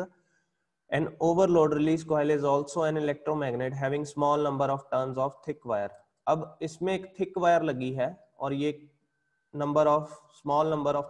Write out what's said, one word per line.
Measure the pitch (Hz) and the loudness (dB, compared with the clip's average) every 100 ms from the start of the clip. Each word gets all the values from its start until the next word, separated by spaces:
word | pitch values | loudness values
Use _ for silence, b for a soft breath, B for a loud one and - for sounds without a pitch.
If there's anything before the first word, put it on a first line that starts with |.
| 185 _ _ _ _ _ _ _ _ | -8 _ _ _ _ _ _ _ _
an | 139 160 - | -2 -2 0
overload | 165 170 190 170 151 | 2 4 4 6 4
release | 147 156 160 | 4 2 0
coil | 160 151 147 | 0 0 2
is | 147 | 2
also | 143 143 147 170 | 2 2 0 -2
an | 156 156 | -2 0
electromagnet | 147 147 151 151 139 120 127 | -2 -4 -4 -2 -2 -2 -4
having | 139 135 143 | -4 -2 -2
small | 143 143 143 147 147 | -4 -2 0 2 0
number | 139 139 | 0 0
of | 139 - | -2 -2
turns | 131 131 127 | -2 -2 -2
of | 135 - - | -4 -4 -10
thick | 147 123 | -8 -4
wire। | 104 101 - _ _ - | -4 -4 -8 _ _ -2
अब | 160 156 - | -2 -2 -10
इसमें | 160 - 185 | -10 -4 -4
एक | 190 185 - | -4 -6 -6
thick | 185 185 | -6 0
wire | 170 170 | 4 4
लगी | 160 127 127 | 2 -2 -4
है | 131 127 92 _ - | -4 -4 -6 _ -8
और | 135 | -6
ये | 139 147 147 - _ _ _ _ _ _ | -2 -4 -4 -12 _ _ _ _ _ _
number | 147 147 147 151 | -6 0 4 4
of, | 151 151 - _ _ | 4 0 -12 _ _
small | 143 147 160 | 0 2 2
number | 151 143 | 0 0
of | 143 | 0